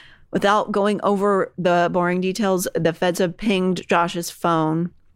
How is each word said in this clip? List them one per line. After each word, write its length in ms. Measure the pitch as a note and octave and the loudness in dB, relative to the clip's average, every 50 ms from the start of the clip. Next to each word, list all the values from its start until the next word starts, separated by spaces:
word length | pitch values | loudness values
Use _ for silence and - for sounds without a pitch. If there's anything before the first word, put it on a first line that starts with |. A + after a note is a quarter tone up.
| - - - - - - | -20 -20 -20 -20 -10 -6
Without 400 | - G3 G3 G3+ G#3 G#3+ - - | -4 0 2 2 2 2 0 0
going 280 | G#3 G3+ G3 G#3 G#3 F3+ - | 0 0 0 0 0 0 0
over 500 | G3 G3+ F#3+ G3 G#3 G3+ F#3+ - - - - | 0 0 2 2 2 2 2 0 -2 -4 -2
the 320 | F3 F3+ F3 F3 F3 E3+ E3+ | 0 2 2 2 2 2 0
boring 260 | F3+ F3 F3 F3+ F3+ | 0 0 0 0 -2
details, 480 | F#3 F#3 F#3 - G#3+ F#3+ F#3+ F3+ F#3 - - | -2 -2 -2 -2 0 0 0 0 -2 -4 -2
the 200 | D#3+ D#3+ E3 D#3+ | -2 0 0 0
feds 260 | - F#3 F3+ F3 - | 0 -2 -2 0 0
have 180 | F#3+ F3 F3 - | -2 -2 -2 -4
pinged 500 | - A3 G3 F#3 F#3 F#3 F3+ F3 - - | -2 0 0 2 0 0 -2 -2 -2 0
Josh's 440 | G3 E3+ E3+ E3+ - F3 E3+ - | 0 0 0 0 -2 -6 -8 -8
phone 580 | - - - F3 E3 D#3+ D#3 D#3 D#3+ E3 F3 F3 - - _ _ _ | -8 -4 -2 0 0 2 0 0 0 -2 -2 -4 -8 -12 _ _ _